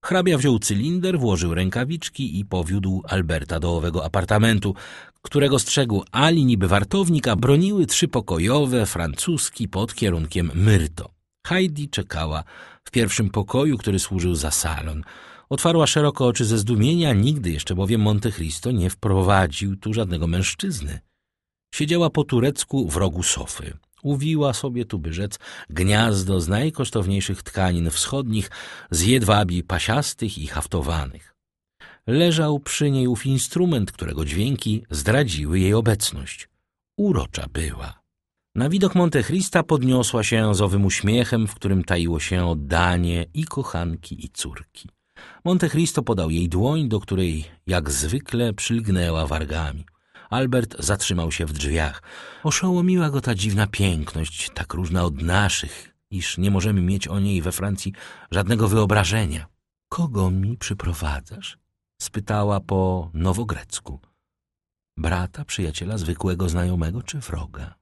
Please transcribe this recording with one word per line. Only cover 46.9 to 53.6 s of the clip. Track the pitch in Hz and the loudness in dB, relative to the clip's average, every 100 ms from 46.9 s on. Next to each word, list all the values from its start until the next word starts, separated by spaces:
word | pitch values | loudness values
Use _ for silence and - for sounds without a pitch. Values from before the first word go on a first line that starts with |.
| 107 | -2
której | - 95 90 78 76 - - | -2 -2 0 -2 -8 -14 -4
jak | 90 73 | -2 -2
zwykle | 67 76 127 - 120 120 | -2 -2 -4 -4 -2 -2
przylgnęła | 104 - 117 110 92 87 80 76 | -2 -2 -2 0 0 2 0 -2
wargami. | 78 73 78 78 73 - _ _ - - | -2 -4 -4 -6 -8 -14 _ _ -20 -6
Albert | 117 131 123 113 - | -2 0 0 -2 -4
zatrzymał | 73 101 - 87 82 | -2 -2 0 -2 -2
się | - 80 | -2 -4
w | |
drzwiach. | 76 73 80 76 - - - - - | -2 -2 0 -2 -4 -18 -20 -20 -6
Oszołomiła | 156 147 185 180 180 185 156 | -2 0 2 2 2 2 2
go | 139 | 0
ta | 127 | -2
dziwna | 107 104 98 | -2 0 2